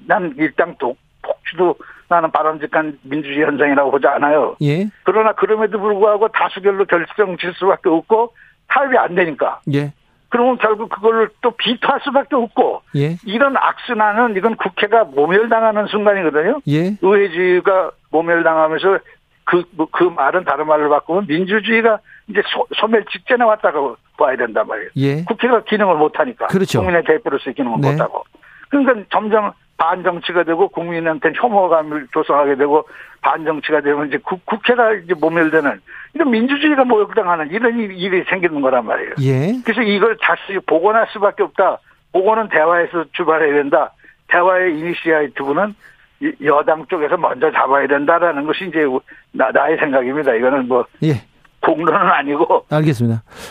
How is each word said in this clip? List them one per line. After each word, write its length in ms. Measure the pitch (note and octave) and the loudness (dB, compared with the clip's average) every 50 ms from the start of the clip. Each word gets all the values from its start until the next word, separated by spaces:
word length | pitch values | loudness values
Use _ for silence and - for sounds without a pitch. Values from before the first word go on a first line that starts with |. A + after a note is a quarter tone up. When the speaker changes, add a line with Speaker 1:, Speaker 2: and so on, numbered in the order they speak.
| - | -4
Speaker 1:
난 280 | D#3+ E3+ G#3 F3+ E3 C3 | -2 -2 -2 -2 -4 -4
일당 400 | D3 D#3 D3 - - F3 E3+ D3+ - | -4 -4 -2 0 -2 -2 -2 -4 -6
독-, 200 | C3+ A#2+ B2+ - _ _ _ _ | -6 -6 -6 -8 _ _ _ _
폭주도 540 | - - - - - - - D#3+ F3+ F3 D3 - - - - - _ - | -8 -8 -8 -8 -10 -8 -4 0 0 0 0 -4 -8 -20 -20 -18 _ 0
나는 220 | F3 E3+ D#3+ D#3 | 0 0 2 0
바람직한 680 | - D#3 D#3 D#3 D#3+ D#3 D3 D3+ - D#3+ D#3 D#3 D3 - - | 0 0 0 -2 -2 -4 -4 -4 -2 -2 -2 -4 -6 -12 -10
민주주의 420 | C3+ C#3 D#3 C#3+ C#3 C#3 D3 D#3 | -8 -8 -6 -6 -4 -2 0 0
현상이라고 440 | D#3 - - D3+ - C4+ C#3+ C#3+ C3+ | 0 2 2 2 2 2 2 2 2
보지 160 | B2+ C#3+ C3+ | 2 2 2
않아요. 500 | D3 C3+ - D3 D3 D3+ D3+ B2+ - - - | 2 2 2 2 2 4 2 2 0 -2 -2
Speaker 2:
예. 260 | D3+ C#3+ D3 E3+ G3+ G#3+ - _ | -2 0 0 0 -2 -4 -8 _
Speaker 1:
그러나 300 | - F#3 F#3 A3 A3 A3 | -2 0 2 2 2 2
그럼에도 480 | G#3 - F#3+ F#3+ G#3+ G#3+ A3 G3+ F#3+ G#3 | 2 0 0 0 2 0 0 -2 -2 -2
불구하고 480 | F#3+ G#3+ G#3 F#3+ G#3+ G#3+ G#3 G3+ A3 G#3+ | -2 -2 0 2 2 2 4 2 0 0
다수결로 560 | - - F3 F3 - G3 F#3 G3+ G3 F#3+ G3 | 0 -2 -2 -2 -4 -2 -2 0 0 0 0
결정질 680 | - F#3 E3+ D#3+ - - - G#3 F#3+ F3+ D#3+ - F3 F3 | 0 0 -2 -2 -2 -2 -2 -2 -2 -4 -6 -8 -8 -6
수밖에 340 | - F#3 G3 F3 - - F3 | -2 0 0 0 0 2 0
없고 460 | D#3+ E3 - - A3 A3 A#3 A#3 - _ _ _ _ _ _ - | 0 0 2 2 0 0 0 -2 -6 _ _ _ _ _ _ -2
타협이 300 | - C#4 C#4+ C4+ B3+ B3 | 0 0 2 2 2 0
안 160 | A#2 - F3 | 0 0 0
되니까. 460 | F#3 F3+ E3 C#3+ - C3+ - - - - - | -2 -2 -2 -2 -2 -4 -4 -4 -6 -4 -2
Speaker 2:
예. 220 | C#3 C#3+ D3 C#3+ - _ _ _ _ _ _ _ | -2 -2 -2 -4 -8 _ _ _ _ _ _ _
Speaker 1:
그러면 300 | - A#3+ A#3+ C4 B3 B3 | 0 0 2 2 0 0
결국 320 | - A3 G#3+ G#3 A3+ F#3 | 0 -2 -2 -2 -6 -8
그걸 400 | - - G3 A3+ A3+ A3+ A3 - - _ | -6 -2 0 2 2 2 0 -2 -2 _
또 120 | - A#3+ | -4 -4
비토할 480 | - - - A#3 B3 - - - C#4+ C4+ - | -2 -2 -4 -4 -4 -2 0 -2 -2 -2 -2
수밖에 320 | D4 A#3+ C#4 C4+ - D4+ | -2 -2 -2 0 0 -2
없고 460 | B3+ A#3 - - - G#3 C3 G#2+ - - _ - | -2 -2 -2 0 0 0 0 -2 -6 -8 _ -2
Speaker 2:
예. 200 | C#3+ C#3+ D3+ E3+ F3+ - | -2 -2 -2 -4 -6 -8
Speaker 1:
이런 320 | G#3 G3 A#3+ C#4 C#4 C4 | -4 0 0 2 2 2
악순환은 800 | - - E3 E3 - - - B3 G#3+ G#3+ G#3+ G#3 A3 B3 A#3 G#3 | 0 0 -2 -2 -4 -6 -6 -2 0 0 0 2 2 0 0 0
이건 200 | F#3 F3+ A3+ A3+ | 0 -2 -2 -2
국회가 480 | - - F#3+ - - F#3 F3 G#3+ A#3 G#3+ | -2 -6 -6 -4 -2 0 2 2 2 2
모멸당하는 840 | - C3 C#3 D3 D#3+ F3+ G3+ A3+ A#3 A#3 A3+ A3+ A3 G#3+ G#3 G#3 | 2 0 0 2 2 2 2 2 2 2 2 2 2 2 0 -2
순간이거든요. 720 | F#3+ - G#3+ G3+ G#3 G3+ G3 E3+ D#3 C#3+ D3+ D#3+ G3 C#4+ D4 - D3+ | -2 -2 0 2 2 2 2 0 0 0 0 0 0 0 -2 -2 -2
Speaker 2:
예. 300 | C#3+ D#3 E3+ F#3 G#3+ - | 0 0 0 -2 -2 0
Speaker 1:
의회주의가 920 | - F#3+ G#3 G3+ G3+ F#3+ D#3+ E3+ F#3 F3+ F3+ F3+ E3+ G3 F#3+ F#3 E3+ D3+ - _ _ _ | 2 4 4 4 2 2 0 0 2 2 2 2 2 2 2 2 0 -2 -6 _ _ _
모멸당하면서 880 | - D#3 E3 E3+ E3+ E3+ D#3+ E3 D#3+ D#3+ D#3 D#3 D#3+ D3 D#3+ F#3+ G3 E3 - - - _ _ _ _ _ _ | -2 -2 0 0 0 2 2 2 2 2 2 2 0 0 0 0 0 0 -2 -8 -20 _ _ _ _ _ _
그, 200 | - F3 F3+ F3 - | -2 0 0 -2 -4
뭐, 160 | - D#3 D#3 - | -6 -6 -6 -4
그 140 | - - F3 | 0 0 0
말은 400 | F3+ E3+ - C3+ C#3 E3 F#3 F3 | 0 0 0 0 0 0 0 -2
다른 220 | D#3 C#3 C#3+ D#3 | -2 -2 -2 0
말로 240 | D#3 D#3 D3+ D3 D3 | 2 2 2 2 2
바꾸면 360 | D3 D3 - - E3 F#3+ G#3 D3+ | 2 0 0 0 -2 -2 -2 -2
민주주의가 720 | D3 E3 F#3+ F3+ G#3 A3 F#3+ G#3+ A3+ A3+ A3+ A#3 G#3+ G#3 - _ - - _ - | -2 -2 0 0 -2 -2 0 0 0 2 2 2 0 0 -4 _ -20 -20 _ -6
이제 140 | F#3+ G#3 G3+ | -4 -4 -2
소-, 200 | - - - - - - | -2 -2 -4 -4 -4 -4
소멸 300 | - - A3 A3+ G#3+ G3+ - | -2 0 2 2 0 0 -2
직전에 320 | - F#3+ - - B3+ A#3+ B3 | -8 -10 -4 0 0 2 4
왔다고 520 | A3 G#3+ - - - C#3 D3 C#3 B2+ A2 - _ _ _ - | 2 2 2 0 0 0 0 -2 -4 -6 -10 _ _ _ 0
봐야 180 | D3 C#3 C3 | 0 2 2
된단 300 | B2 B2+ A2+ G#2 A2 G#2+ | 0 -2 -2 -2 -2 -2
말이에요. 240 | - A2 G#2+ A2 - - | -2 -6 -8 -8 -8 -4
Speaker 2:
예. 280 | C#3+ C3+ C#3 C#3 D#3 E3+ | -2 0 0 0 -2 -4
Speaker 1:
국회가 380 | - A3+ - - B3 B3 G#3+ - | -4 -4 -2 0 2 2 0 0
기능을 320 | - G#3+ G3+ G#3 F#3+ E3 | 0 -2 0 2 2 2
못하니까. 520 | D3+ D#3 D3+ - - D#3 C3 - - A2+ - | 2 2 0 0 -2 -4 -4 -4 -6 -4 -2
Speaker 2:
그렇죠. 320 | - F#3+ F#3+ - - A#2+ | 0 0 0 0 0 0
Speaker 1:
국민의 240 | G2+ F#2+ F3 E3+ - | 0 2 0 0 2
대표로서의 500 | - D#3 D3+ - E3 C#3 C3+ - C3+ A#2+ | 2 0 0 0 -2 -4 -4 -4 -6 -6
기능을 260 | - - A#2+ A2+ B2+ | -4 -4 -2 -2 0
Speaker 2:
네. 120 | C#3+ C3+ | 0 0
Speaker 1:
못하고. 320 | C#3+ D3+ A#2 - - - - _ _ _ _ - - - - - | 0 0 -2 -4 -6 -10 -12 _ _ _ _ -20 -20 -20 -8 -2
그러니까 260 | - C#4+ C4+ A#3+ B3+ G#3+ F#3 - | 0 2 2 2 0 0 -2 -4
점점 420 | - F#3 G#3+ G#3+ G#3 G#3+ G#3 G3 - _ _ _ _ | -4 -4 0 0 0 0 0 -2 -6 _ _ _ _
반정치가 680 | - E3 E3 F3+ F3+ E3+ F#3 F3 E3+ - - E3+ F3 E3+ | -2 -2 -2 -2 -2 -2 -4 -4 -4 -6 -4 -2 0 0
되고 240 | D#3 E3+ E3 G3+ F#3 | 0 0 0 0 -2
국민한테 640 | - E3 E3+ E3+ E3+ E3 E3 E3 D#3 D3+ - E3 D3+ | -2 -4 -8 -6 -6 -4 -2 -4 -2 -2 -2 -4 -2
혐오감을 720 | - A#3+ B3 G#3+ G3+ F#3 E3+ D#3+ D#3+ D3+ D3+ D3 D3+ C3+ B2 | -2 -2 2 2 2 4 4 2 2 0 -2 -6 -8 -8 -4
조성하게 420 | - D#3 D3+ - D3+ C#3+ D3 C#3 C#3+ | -4 -2 0 2 2 2 2 2 2
되고 320 | B2+ C#3+ D3 C#3+ D3+ C#3+ - - - - - - _ | 2 2 2 2 0 0 -2 -10 -20 -20 -20 -10 _
반정치가 600 | - C#3 D3 D#3+ D#3 D#3+ D#3 C#3+ - - D#3 D3 | -2 -2 -2 -2 -2 -4 -4 -4 -4 -2 -2 0
되면 260 | C#3+ C#3+ D3 C#3+ D3+ | 0 0 -2 -2 -2
이제 120 | C#3+ C3 C#3 | -4 -6 -6
국-, 280 | - - F#3+ F3+ - | -6 -8 -10 -8 -6
국회가 460 | - G#3+ A3 - A#3+ B3 A#3+ A#3 A3 | -6 -6 -2 0 0 2 2 2 2
이제 200 | A3 G3 E3+ E3+ F#3 | 0 -2 -4 -6 -4
모멸되는 640 | D#3 D3+ D#3+ E3 E3+ D#3+ D#3 D3+ D#3+ D3 C#3 G#2+ G2 _ - - - - - - | -2 -2 0 2 2 2 2 2 2 0 0 -2 -6 _ -20 -20 -20 -18 -6 -4
이런 160 | C#4+ E4 C4+ | -2 0 2
민주주의가 540 | A#3 A3 A3+ C4+ C#4+ C#4 D4+ D4+ D4 C4+ C4 | 2 0 0 0 0 0 0 2 2 2 2
모욕당하는 640 | B3+ A#3+ G#3+ G3+ G#3 G3+ A3+ G3 F3 F3 D#3+ D3+ C#3 | 2 2 2 0 0 -2 -2 0 0 0 -2 -2 -4
이런 280 | E3+ A3 A#3+ A#3 A#3 A#3+ | -4 -2 -2 -2 0 -2
일-, 140 | A3 G3 F#3+ F3+ | -4 -6 -6 -6
일이 260 | F3+ G3 F#3 F3+ D3+ - | -4 -2 -2 -2 -2 -2
생기는 320 | F3+ F#3+ F3 E3+ D#3 C#3+ | -2 -2 -2 -2 0 0
거란 260 | C3+ B2+ B2+ B2 A#2 | 0 0 0 0 0
말이에요. 280 | G#2+ A2 - - - - - | -2 -4 -4 -6 -6 -6 -2
Speaker 2:
예. 380 | C3 C3+ C3+ B2+ C#3+ F#3 A#3+ B3+ A#3+ | 0 0 0 0 0 -2 -4 -2 -2
Speaker 1:
그래서 180 | - G#3+ A3 | -2 -2 0
이걸 340 | A#3+ G#3 G3+ G3 F#3+ A#3 A3 - | 0 0 2 2 2 0 0 0
다시 400 | - - E3+ - - - G3 F#3 - | -2 -2 -2 -4 -6 -8 -8 -8 -2
복원할 420 | - D3+ D#3+ E3 G#3+ G#3+ A3+ A3+ A3+ | -2 0 2 2 2 2 2 0 -2
수밖에 300 | - A3 G3 G3+ - - | -2 -2 -2 0 0 -2
없다. 360 | G3 D#3+ - - F#3+ E3+ B2+ - _ _ _ _ _ _ | -4 -2 0 0 0 0 0 -2 _ _ _ _ _ _
복원은 360 | - F3 F#3 G#3 A3 A3+ A3 F#3+ | -2 0 2 2 2 0 0 0
대화에서 560 | - D#3 D#3 E3 F3 F3 E3+ - F3 E3+ D#3+ - | 0 2 2 2 2 2 0 -2 -2 -6 -6 -6
출발해야 420 | - - F3+ D3+ D#3+ D#3 E3 D3 C#3+ | -6 -2 0 0 2 2 2 2 2
된다. 380 | D3 C#3+ C#3+ D#3 D#3+ C#3 - - _ _ - _ _ _ - | 0 2 2 2 0 0 -2 -6 _ _ -20 _ _ _ -2
대화의 500 | - F3 F3+ F#3 F#3 F3+ F#3 F#3 D#3 D3+ | 0 2 4 4 2 2 0 0 -2 -4
이니시아티브는 960 | D#3+ F3 E3 - - E3 D#3+ D#3 D3+ C3+ - - C#3 C#3 C#3+ E3 G3+ G#3+ G3+ - - - - _ _ _ _ - | -4 -6 -6 -4 -2 0 0 0 0 -2 -6 -6 -4 -2 -2 -2 -2 -2 -6 -10 -20 -20 -20 _ _ _ _ -6
이-, 120 | - D#4 - - - | -6 -6 -6 -2 0
여당 420 | - C#3+ D3 D3+ D3+ D#3 D#3 D3+ | 2 2 2 2 2 0 -2 -2
쪽에서 300 | - F#3 E3 D3+ C#3 E3 | -6 -4 -2 -2 -2 0
먼저 340 | F3+ D3+ - - B2+ D3+ D#3 | 0 -2 -2 0 0 0 0
잡아야 380 | - - C3 C3 C3+ C#3 C#3 C3+ | 2 0 2 2 2 2 2 2
된다라는 580 | C#3+ C#3+ D3 D3 E3+ E3+ E3+ F3 D3+ C#3+ C#3+ | 0 0 2 2 2 2 2 0 0 -2 -4
것이 220 | D#3 D3+ - F#3+ F#3 | -4 -4 -4 -6 -4
이제 180 | D3+ D#3+ D3+ C#3 B2+ C3 - - - - _ _ | -2 0 0 0 0 -4 -6 -10 -18 -20 _ _
나-, 180 | - - C3+ C3 | -2 0 0 2
나의 280 | A2+ C#3 C#3 D3+ D#3+ - | 2 2 2 2 0 0
생각입니다. 560 | D#3 D3 C3 C3+ B2 B2 C3+ D3+ D3+ C3+ A#2 | 0 0 0 0 0 0 -2 -2 0 0 0
이거는 340 | A2 A#2+ B2+ C#3 C#3 B2+ A#2+ | 2 2 0 0 0 0 0
뭐 160 | B2+ B2 A#2 - _ - | 0 0 0 -2 _ -4
Speaker 2:
예. 200 | - D#3+ C#3+ G#2+ - _ _ _ _ _ _ _ - | -2 0 0 -2 -4 _ _ _ _ _ _ _ 0
Speaker 1:
공론은 440 | D#3+ D#3+ D3+ E3+ E3 - G3+ F#3 - | 0 0 2 0 0 0 2 2 2
아니고. 580 | F3 D3 C#3 C#3+ C#3+ D3 E3+ - F3+ C#3+ - - | 2 0 0 -2 -2 0 2 2 2 0 0 0
Speaker 2:
알겠습니다. 520 | D3 D3+ D#3 D3+ C#3 A2 A#2+ A#2 A2+ A2+ - _ - - - - | -2 0 2 0 0 0 0 0 -2 -2 -6 _ -20 -20 -20 -18